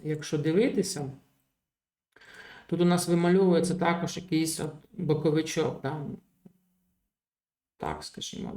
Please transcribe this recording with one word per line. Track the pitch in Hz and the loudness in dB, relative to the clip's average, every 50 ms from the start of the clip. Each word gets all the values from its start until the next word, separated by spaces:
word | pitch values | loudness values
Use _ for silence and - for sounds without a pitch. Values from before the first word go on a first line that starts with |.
| - | -6
якщо | 151 151 151 - - 160 143 | -6 -6 -6 -4 -4 -4 0
дивитися, | 143 160 160 202 240 277 - 208 180 - - 151 139 135 - - _ _ _ _ _ _ _ _ _ _ _ _ _ _ _ _ _ _ _ _ - - - - - - - - - | 0 2 2 4 2 2 2 0 -2 -2 -4 -6 -8 -8 -10 -14 _ _ _ _ _ _ _ _ _ _ _ _ _ _ _ _ _ _ _ _ -20 -20 -20 -20 -20 -20 -20 -16 -8
тут | - 180 175 | -6 0 2
у | 175 | 4
нас | 175 175 175 175 170 | 4 4 2 2 2
вимальовується | 170 170 175 175 180 190 196 180 170 160 - - 156 | 2 4 4 4 6 6 6 6 6 4 4 2 0
також | - 170 170 175 - 165 151 - | 0 2 0 0 0 -2 -4 -6
якийсь | - - - 156 160 160 160 - - | -8 -6 -2 0 0 0 0 -2 -6
от | 156 151 - - - _ | -6 -8 -8 -12 -20 _
боковичок, | - - 175 147 151 - - 160 147 160 156 - - 165 151 - - - | -10 -6 -2 0 0 2 2 2 2 2 0 -2 -2 -2 -2 -2 -2 -4
да? | - 135 156 156 143 - - - _ _ _ _ _ - _ _ _ _ _ _ _ _ _ _ _ _ _ _ _ _ _ _ _ _ _ _ _ _ _ | -6 -6 -6 -6 -8 -10 -10 -14 _ _ _ _ _ -20 _ _ _ _ _ _ _ _ _ _ _ _ _ _ _ _ _ _ _ _ _ _ _ _ _
Так, | - - 80 76 - - | -8 -8 -8 -8 -8 -10
скажімо, | - - - - - - - - - - | -14 -14 -12 -12 -12 -10 -10 -10 -10 -10